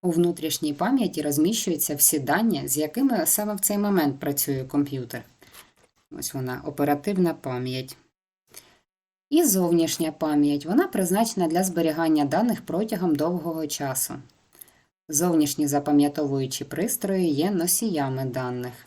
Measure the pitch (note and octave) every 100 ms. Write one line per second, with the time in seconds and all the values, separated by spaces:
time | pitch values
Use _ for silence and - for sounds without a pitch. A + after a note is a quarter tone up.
0 | F#3 E3 F3 D#3 D#3+ D#3 D#3 C#3+ F#3 C4+
1 | G3 D#3 D3 C#3+ D#3+ A3+ - D#3+ - C#3+
2 | - D#3 C3 D#3 A3+ D#3+ C#3 D3 D3+ A#3
3 | C4+ A3+ D#3+ - G#3 G#3 - G3+ G#3 F#3+
4 | D3 C#3 C#3+ C#3 - C3+ C3 C#3+ C#3+ C3+
5 | A#2+ B2 - _ - - - _ _ _
6 | _ - - C3+ B2+ B2+ D3 C#3+ C#3+ C#3+
7 | E3+ F#3+ F3 D#3 - B2+ B2+ B2+ B2+ -
8 | _ _ _ _ _ - _ _ _ _
9 | _ _ _ D4+ E4 F#3+ - E3+ D#3+ -
10 | D#3+ D#3 D#3 D3 D3 D3 D3+ A3 F#4 -
11 | F#3 F#3+ A3+ - E3+ E3 F#3+ E3+ D#3+ D#3
12 | E3 D#3 C#3+ D#3 A#3 A3 - F3 A3 G#3
13 | F3+ D3 D#3 F3 D#3+ D#3+ D#3 - C#3+ C3
14 | - C3 C3 _ _ _ - _ _ _
15 | _ D3+ F3 E3 D3 - D3 C#3+ C#3 D3
16 | C#3+ C#3+ C#3+ C#3 C3+ - C3 F3+ G#3 -
17 | G3 F#3+ F3 C#3+ E3+ G3 F3 - A#3 E3
18 | C#3 C3 C3 B2 B2+ B2 B2 A#2+